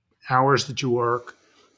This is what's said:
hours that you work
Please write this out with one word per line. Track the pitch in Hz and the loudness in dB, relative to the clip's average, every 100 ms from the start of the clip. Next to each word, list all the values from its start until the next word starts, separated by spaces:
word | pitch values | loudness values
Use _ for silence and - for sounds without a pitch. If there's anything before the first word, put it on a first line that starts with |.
| _ _ - | _ _ -2
hours | 127 135 131 - | 0 2 2 0
that | 113 | -6
you | 131 | -2
work | 120 120 123 - - _ _ _ | 0 0 -2 -6 -20 _ _ _